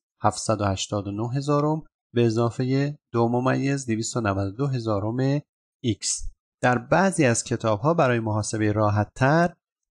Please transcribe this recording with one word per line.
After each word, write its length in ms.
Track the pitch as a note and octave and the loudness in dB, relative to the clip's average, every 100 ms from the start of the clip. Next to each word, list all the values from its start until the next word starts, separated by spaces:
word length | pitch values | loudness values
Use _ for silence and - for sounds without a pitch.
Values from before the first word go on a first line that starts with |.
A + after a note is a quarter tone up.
| _ _ | _ _
هفتصد 380 | G#2 - - G#2 | -2 -2 -2 0
و 40 | |
هشتاد 440 | G2+ F#2+ - G#2 G2 | 0 -2 -4 -4 -4
و 20 | |
نه 200 | G2+ A#2 | -6 -4
هزارم 500 | C#3 C#3+ D3 D3+ D#3 - _ _ | -4 -2 0 0 -4 -10 _ _
به 120 | A#2+ A#2 | 0 2
اضافهٔ 720 | A2 A#2 - B2+ C3+ C#3+ D3 _ | 2 0 0 -2 0 0 -4 _
دو 160 | A#2 A#2 | 0 2
ممیز 580 | B2 C3 C3 C3+ C#3 C3 | 2 0 0 0 -2 -2
دویست 300 | A2 A2+ B2+ | -4 -2 -2
و 40 | |
نود 320 | G#2+ G2 G2 | -2 -2 -2
و 40 | G#2 | -4
دو 100 | C#3+ | -4
هزارم 720 | B2+ A2 G2+ G#2+ B2 C3+ D3 - _ _ _ B2 | -2 -2 -2 -2 -2 0 -2 -4 _ _ _ -4
X. 200 | G#2 - - - - _ - | -2 -4 -6 -8 -12 _ -2
در 160 | B2+ A#2+ | 0 0
بعضی 460 | A#2+ D#3+ F#3+ F#3 | 2 2 2 4
از 200 | C3 A2+ | 2 2
کتاب‌ها 500 | - A#2 A2+ G#2 C#3 | -2 -2 0 0 0
برای 260 | E3+ C3+ A#2 | 2 2 2
محاسبهٔ 520 | A2+ G#2+ G#2 A2 G#2+ | 0 -2 -2 0 0
راحت‌تر، 840 | G#2+ G#2 G#2 G#2 - C3 D#3+ F3 - _ _ _ | 2 2 2 -2 0 2 4 2 -2 _ _ _